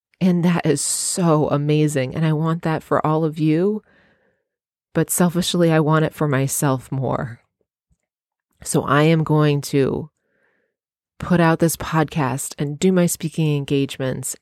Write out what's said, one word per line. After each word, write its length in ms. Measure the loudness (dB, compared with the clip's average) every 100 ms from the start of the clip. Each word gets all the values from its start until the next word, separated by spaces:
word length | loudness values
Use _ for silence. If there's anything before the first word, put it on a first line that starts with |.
| _ -2
And 240 | 0 2
that 220 | 2 2 0
is 160 | 0
so 680 | -2 -6 -4 -2 2 2 2
amazing. 680 | 0 0 2 2 0 -4 -2
And 100 | 0
I 80 |
want 300 | 0 0 -2
that 200 | -2 -4
for 220 | -2 0 0
all 180 | 0
of 160 | -2 0
you. 420 | 0 2 0 -2 -8 _ _ _ _ _ _ _ _ _ _
But 160 | -2 -2
selfishly, 640 | 2 0 0 -2 2 4
I 80 | 4
want 240 | 2 2
it 100 | 0
for 140 | -2 -2
myself 640 | 0 -2 -2 -2 -2 -4
more. 480 | -6 -4 -4 -6 -12 _ _ _ _ _ _ _ _ _ _ _ _ -4
So 160 | -2
I 220 | 0 2
am 200 | 4 2
going 380 | 2 2 2 0
to 480 | -2 0 0 -2 -8 _ _ _ _ _ _ _ _ _ _ -12
put 200 | -2 2
out 200 | 4 2
this 180 | 0 -2
podcast 800 | -4 -2 -2 -2 -4 -4 -8 -8
and 220 | -8 -2
do 120 | 2
my 140 | 2 2
speaking 500 | -2 -6 -2 -2 -2
engagements 800 | -2 -2 -2 -4 -6 -6 -8 -8